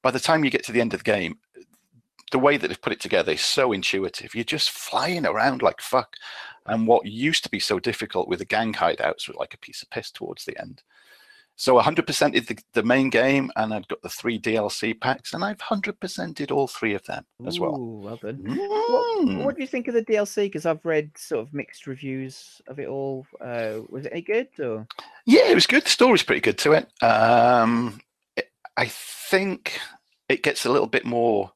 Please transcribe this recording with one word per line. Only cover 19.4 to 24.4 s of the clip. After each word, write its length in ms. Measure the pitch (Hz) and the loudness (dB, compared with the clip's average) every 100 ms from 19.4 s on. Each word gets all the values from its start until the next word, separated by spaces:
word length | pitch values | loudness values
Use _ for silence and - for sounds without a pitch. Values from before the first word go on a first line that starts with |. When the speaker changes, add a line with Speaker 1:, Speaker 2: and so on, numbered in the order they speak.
| 277 | -4
Speaker 2:
what 80 | 277 | -4
do 60 | |
you 40 | 262 | -6
think 220 | 254 247 | -6 -2
of 60 | |
the 80 | 233 | -2
D 140 | 220 214 | 0 0
L 100 | 202 | 0
C? 240 | - 202 | -2 -4
'Cause 160 | 170 165 | -2 -2
I've 180 | 160 | -2
read 320 | 170 156 151 - | 0 0 -2 -14
sort 240 | - 139 120 | -6 -6 -4
of 80 | |
mixed 320 | 143 - - - | -10 -10 -14 -14
reviews 720 | 131 139 131 131 - - - - | -10 -8 -8 -10 -14 -20 -20 -16
of 120 | 135 | -12
it 100 | - | -8
all. 380 | 139 135 135 135 - | -6 -6 -8 -12 -16
Uh, 380 | 123 120 113 110 113 | -8 -6 -4 -6 -10
was 160 | 131 | -12
it 80 | - | -8
any 80 | 165 | -10
good, 260 | 175 220 | -2 -2